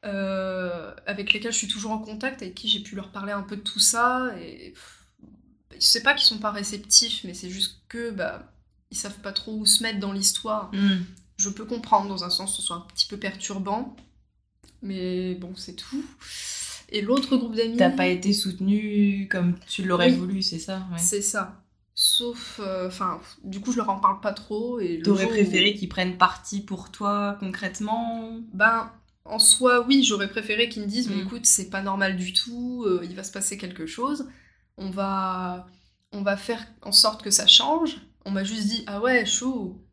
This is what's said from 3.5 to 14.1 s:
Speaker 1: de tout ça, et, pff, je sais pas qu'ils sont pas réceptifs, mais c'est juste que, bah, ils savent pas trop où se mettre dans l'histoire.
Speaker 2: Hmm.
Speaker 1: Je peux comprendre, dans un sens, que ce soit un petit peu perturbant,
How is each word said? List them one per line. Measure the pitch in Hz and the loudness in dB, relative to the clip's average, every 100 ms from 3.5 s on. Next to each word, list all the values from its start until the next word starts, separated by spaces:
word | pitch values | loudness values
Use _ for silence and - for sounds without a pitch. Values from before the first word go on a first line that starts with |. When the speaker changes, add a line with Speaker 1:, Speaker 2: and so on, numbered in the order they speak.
| 208 | -10
Speaker 1:
de | |
tout | 208 214 | -10 2
ça, | - 233 240 254 254 196 | 4 6 2 2 -4 -8
et, | - - - | -14 -16 -20
pff, | - - - _ _ - - _ _ _ - | -20 -20 -20 _ _ -20 -20 _ _ _ 2
je | - | 4
sais | 226 | 4
pas | 220 | 4
qu'ils | 277 - | 4 4
sont | 220 | 2
pas | 214 | -6
réceptifs, | 208 202 202 - - 233 - | -4 -6 -8 4 4 4 -4
mais | 190 | -8
c'est | 180 180 | -12 -10
juste | 185 196 - _ | -4 -4 -6 _
que, | 233 233 | -8 -8
bah, | 202 160 - - _ _ _ _ | -4 -6 -6 -16 _ _ _ _
ils | - | -10
savent | 202 202 | -10 -10
pas | 202 | -8
trop | 196 - 220 | -6 -6 -2
où | 208 | 4
se | - | 4
mettre | 226 208 | 4 -4
dans | 196 | -4
l'histoire. | 196 196 - 220 214 202 | 0 2 2 -2 -4 -4
Speaker 2:
Hmm. | 202 202 190 180 - _ _ | 2 2 2 -2 -12 _ _
Speaker 1:
Je | 202 | -6
peux | 196 | -6
comprendre, | 220 240 226 208 196 | -6 -8 2 2 2
dans | 190 | -6
un | 175 | -4
sens, | 190 190 | -4 -4
que | - | -6
ce | - | -6
soit | 170 | -8
un | 180 | -12
petit | - - | -6 -6
peu | 202 | -4
perturbant, | 202 190 - 196 190 208 262 - - | -8 -8 -8 -6 -2 -4 -4 -14 -20